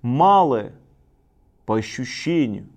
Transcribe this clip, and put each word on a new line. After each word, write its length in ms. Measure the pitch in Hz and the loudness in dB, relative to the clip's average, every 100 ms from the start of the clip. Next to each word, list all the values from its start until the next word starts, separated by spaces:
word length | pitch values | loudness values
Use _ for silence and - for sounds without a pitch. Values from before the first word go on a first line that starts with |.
малое 720 | 120 131 185 196 170 117 101 - _ _ _ _ _ _ _ _ - | -2 2 4 6 4 0 -4 -14 _ _ _ _ _ _ _ _ -4
по 120 | 110 | -4
ощущению 880 | 107 - 127 - - 170 127 101 101 | -4 -10 -10 -8 -2 0 0 -4 -12